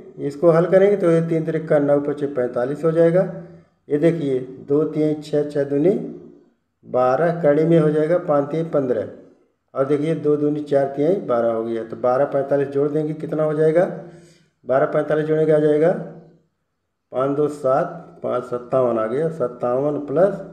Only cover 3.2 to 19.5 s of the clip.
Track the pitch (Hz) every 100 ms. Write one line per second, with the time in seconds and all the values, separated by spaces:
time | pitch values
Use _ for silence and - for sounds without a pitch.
3.2 | 190 - - - _ _ - 147 165 165
4.2 | 139 127 127 - - 143 156 156 151 151
5.2 | - 147 147 147 139 143 165 220 - -
6.2 | - - _ _ _ _ 113 120 127 135
7.2 | 170 165 147 147 160 165 151 151 156 175
8.2 | 170 147 139 156 165 156 131 110 95 -
9.2 | - _ _ _ _ 123 135 147 151 156
10.2 | 143 147 147 147 147 139 135 - 147 196
11.2 | - 120 117 113 113 113 113 113 123 127
12.2 | 143 143 135 143 139 139 147 147 151 156
13.2 | 139 156 156 151 156 160 196 - - -
14.2 | - _ _ _ 120 131 151 156 151 156
15.2 | 151 156 156 151 151 151 160 190 - -
16.2 | - _ _ _ _ _ _ _ _ 123
17.2 | 139 143 147 147 131 139 180 - - -
18.2 | 123 120 123 123 - 131 123 117 110 131
19.2 | 160 165 123